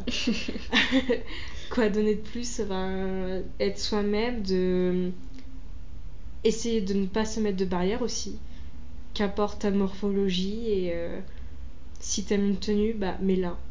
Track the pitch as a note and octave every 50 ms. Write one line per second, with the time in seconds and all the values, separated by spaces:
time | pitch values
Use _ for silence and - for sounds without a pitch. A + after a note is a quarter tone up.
0 | F#3 - A#3+ - - - A3 - - - - - - - - B3 - - B3+ C4
1 | B3+ - A#3+ - - - - - - - - - - - - - A#3 G#3 G3 G#3+
2 | G#3+ G#3+ G#3 G3+ G#3+ - - A#3 A#3+ A#3+ - - A3 G3+ F#3+ F#3 F#3+ F#3+ F#3+ F#3+
3 | F#3+ F#3+ F#3 F#3+ F#3 F#3 F#3 F#3 F3+ F3+ - - G3+ G3+ G3 - - - A3+ G#3
4 | G#3 G#3 G#3 G#3 A3+ B3 B3 A#3 G3+ F#3+ F#3+ F#3 F#3 F#3 F#3 F3+ F3+ F3+ F3+ F#3
5 | F3+ F3+ F#3 - - - - - - - - - - - - - - - - -
6 | - - - - - - - - - A3+ G#3+ A3 - A#3 A3+ A3+ G3 F#3+ G3+ G3
7 | G3 F#3 - A3 G#3+ G#3+ - A3+ G#3+ G#3 G3 F#3 G3 F3+ F#3 F3 F3+ F#3 G#3+ A#3+
8 | B3 A3 - - - G3+ G3 - - - - - - - - - - - - -
9 | - - - - G#3 G3 F#3+ - G#3 G#3 G#3 - - G#3 G3 G3+ G3 F#3+ G3 -
10 | - G3+ G3 G3 G3 G3 F3+ F3+ F#3 F#3+ G#3 A3+ A#3 A3+ G#3 F#3+ F3+ F3 E3+ E3+
11 | E3+ E3+ - - F#3+ - - - - - - - - - - - - - - -
12 | - - - - G3 - G#3+ G3+ G3+ G3+ G3+ F#3+ - - G#3+ G#3 G#3 A3 A3+ G#3+
13 | G3+ F#3 F3+ F3+ F#3 F#3+ F#3+ F#3 F#3 F3 F3 - - -